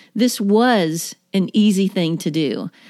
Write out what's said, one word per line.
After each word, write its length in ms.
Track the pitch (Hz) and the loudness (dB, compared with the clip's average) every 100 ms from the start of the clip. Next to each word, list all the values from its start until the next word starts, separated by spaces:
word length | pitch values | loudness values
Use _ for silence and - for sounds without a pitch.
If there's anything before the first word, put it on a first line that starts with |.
| - | -10
this 260 | 214 247 - | -2 -2 0
was 760 | 196 208 247 226 165 165 - - _ | 2 4 4 2 0 -4 -8 -14 _
an 160 | 196 180 | -2 0
easy 360 | - 208 190 190 | 2 2 2 0
thing 320 | 190 165 165 | 0 -2 -2
to 100 | 175 | -4
do. 400 | 156 143 - - - | -2 -2 -4 -8 -14